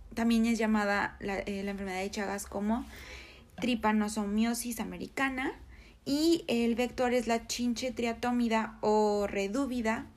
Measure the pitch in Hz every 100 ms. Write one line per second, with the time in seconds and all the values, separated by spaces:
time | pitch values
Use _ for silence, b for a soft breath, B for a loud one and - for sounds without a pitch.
0 | - - 233 226 226 220 220 214 202 202
1 | - - 202 190 - 196 196 196 196 185
2 | 196 214 196 202 - 202 208 233 277 B
3 | B B B B B - 233 233 214 214
4 | 208 214 202 214 233 240 240 226 185 180
5 | - - 269 262 277 - B B B B
6 | - 285 320 330 - 233 233 233 240 -
7 | 247 247 226 226 226 - 240 226 254 233
8 | 233 226 247 240 233 220 220 - 214 214
9 | 214 208 202 202 196 233 269 247 220 233
10 | -